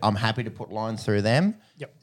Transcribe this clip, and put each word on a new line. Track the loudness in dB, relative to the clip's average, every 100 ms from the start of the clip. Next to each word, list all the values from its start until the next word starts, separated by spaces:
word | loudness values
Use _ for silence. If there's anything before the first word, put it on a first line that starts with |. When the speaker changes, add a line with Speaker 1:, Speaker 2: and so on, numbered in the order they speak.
| 2
Speaker 1:
I'm | 2
happy | 0 -2
to | -6
put | -8 -10
lines | -6 -6 -4
through | 0 2
them. | 4 4 2 -2 _ -18
Speaker 2:
Yep. | -16 -6